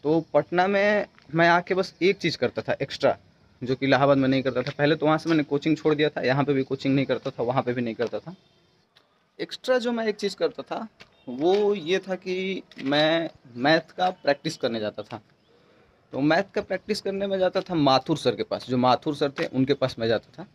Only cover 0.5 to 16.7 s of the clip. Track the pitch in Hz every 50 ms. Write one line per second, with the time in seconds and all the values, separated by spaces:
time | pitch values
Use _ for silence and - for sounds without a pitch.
0.5 | - 175 180 196 202 196 196 208 214 208 196 - _ - _ - 143 160 170 170
1.5 | 170 175 175 - 190 180 190 - - _ 165 185 202 - - 170 139 - 131 117
2.5 | - - - - 120 - 139 - - - - 127 - - _ _ _ _ _ _
3.5 | _ _ 127 120 131 131 135 135 135 127 139 139 143 139 135 131 135 135 123 131
4.5 | 123 123 127 139 139 - 147 147 160 156 156 151 156 156 - 160 165 151 147 -
5.5 | 143 143 - 160 156 147 - 160 151 143 151 147 - - 135 123 127 143 143 131
6.5 | 143 135 131 - 131 135 - 139 135 139 135 127 131 113 - 135 - - 123 117
7.5 | 123 135 123 120 120 127 123 117 110 - 120 110 107 104 - 165 185 - _ _
8.5 | _ _ _ _ _ _ _ _ _ _ _ _ _ _ _ _ _ _ 165 165
9.5 | - - - - 254 254 226 247 240 233 226 214 208 214 - 202 190 - 170 156
10.5 | - - 135 _ 165 - 226 220 _ _ - _ _ _ _ - 120 127 147 175
11.5 | 190 208 208 208 202 208 156 156 180 190 190 190 190 185 - 185 185 185 190 190
12.5 | 190 180 - _ - - - 135 143 147 151 156 165 165 165 160 - - _ 131
13.5 | 117 120 123 143 160 170 165 - - - 180 185 180 _ _ 139 143 - _ 165
14.5 | 156 - - 123 113 113 104 104 101 - 104 - - 110 _ _ _ _ _ _
15.5 | _ _ _ _ _ _ _ _ _ _ _ _ - 127 139 151 160 175 196 -
16.5 | _ 214 202 -